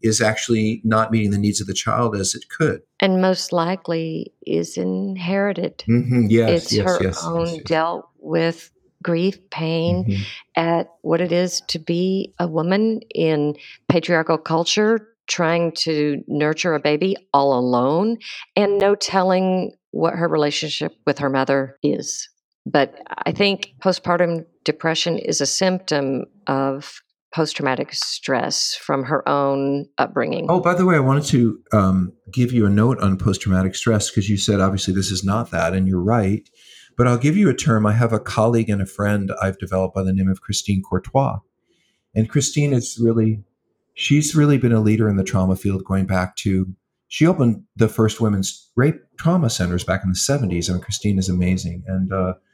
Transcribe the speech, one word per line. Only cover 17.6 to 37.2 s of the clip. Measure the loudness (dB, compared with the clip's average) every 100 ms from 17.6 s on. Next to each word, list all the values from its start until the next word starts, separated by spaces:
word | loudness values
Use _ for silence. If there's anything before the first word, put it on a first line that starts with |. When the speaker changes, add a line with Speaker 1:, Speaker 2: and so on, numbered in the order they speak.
| 2 2 2 2 0 -2 -8 -16 -4 0
Speaker 2:
and | 2 2
no | 2 2
telling | 0 0 2 2 2 0 -2 -10 _
what | -2 -2 0
her | 0
relationship | 0 0 -2 -6 -6 -8 -4 -4
with | -2
her | -2
mother | 0 0 0 -2 -4
is. | -2 -2 -6 -10 -12 _ _ _ -2
But | 0 0 -4 -14 -6 -6
I |
think | 0 0 0 -8 _
postpartum | -2 -2 -2 2 2 0 -6 _ -6
depression | -2 -2 -2 -2 -2
is | -2 -2
a | -2
symptom | 0 0 0 -2 -2 0 -4 -6 _ -4
of | 0 0 -4 -10 -20 _ _ _
post-traumatic | -4 -2 -2 -2 -2 -4
stress | -6 -6 -6 -2 -2 -2 -4 -4 -6
from | -4 -4
her | 0 -2 0
own | 0 0 0 0 -2 -4 -4
upbringing. | -2 0 -2 -2 0
Speaker 1:
Oh, | 0
by | 2
the | 2 4
way, | 4
I |
wanted | 4 2 2
to, | 4 4 0 0
um, | 2 4 2 0 -6 -6
give | 0 2
you | 4 4
a |
note | 4 4 2
on | 0 2
post-traumatic | 0 0 2 2 2 0
stress, | 2 2 2
'cause | -2 0
you | 0
said, | 2 2
obviously, | 2 0 0
this | 0 0
is | -2
not | 0 -2 -2
that, | -2 0
and | 0 2
you're | 2
right. | 2 2 2 -2 -6 _ -20 -20 -10 0
But | 2
I'll |
give | 4